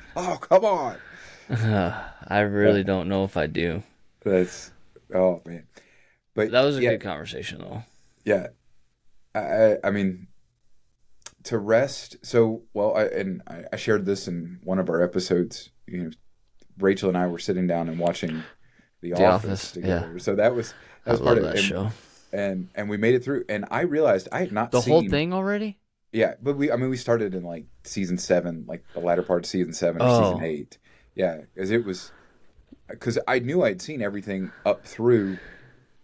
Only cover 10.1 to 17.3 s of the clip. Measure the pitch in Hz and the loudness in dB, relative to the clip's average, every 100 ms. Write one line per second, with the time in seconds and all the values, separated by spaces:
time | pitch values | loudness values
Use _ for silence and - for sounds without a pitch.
10.1 | 90 95 - _ _ _ - _ _ _ | -4 -14 -20 _ _ _ -20 _ _ _
11.1 | - - _ - 117 101 113 139 - - | -20 -20 _ -6 -4 2 2 2 -4 -14
12.1 | - - 120 113 113 - 107 104 104 107 | -16 0 4 4 2 -6 -2 0 2 0
13.1 | 90 98 90 - 85 - 107 - 107 95 | 0 -4 -6 -10 -14 -10 -6 0 0 2
14.1 | 98 - 87 85 - 92 95 90 82 87 | -4 -4 -6 -8 -10 -4 -2 0 2 2
15.1 | 92 90 87 87 - - _ - 90 82 | 0 0 0 0 -6 -18 _ -12 -10 -10
16.1 | - - _ _ - - - 95 98 98 | -12 -20 _ _ -20 -20 0 2 2 2
17.1 | 90 90 | 0 0